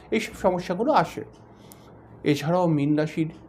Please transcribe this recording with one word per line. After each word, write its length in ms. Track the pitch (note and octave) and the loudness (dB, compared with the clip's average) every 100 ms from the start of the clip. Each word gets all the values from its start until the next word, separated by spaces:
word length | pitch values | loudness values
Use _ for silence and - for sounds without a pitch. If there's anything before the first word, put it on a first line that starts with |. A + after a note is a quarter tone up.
| - | -4
এইসব 220 | A3+ - | -4 -4
সমস্যাগুলো 580 | - G3 F3+ F3+ F3+ B3 | -2 0 0 -2 -2 2
আসে। 320 | C4 D#3+ - G#2+ - - - - - - - - - | 2 2 -2 -12 -14 -20 -20 -20 -20 -20 -20 -20 -6
এছাড়াও 420 | - C#3+ D3+ F3+ F3 | -2 0 0 2 2
মীন 300 | D3+ C#3+ D3+ | 2 2 2
রাশির 340 | D3+ E3 D#3+ - | 0 -2 -4 -6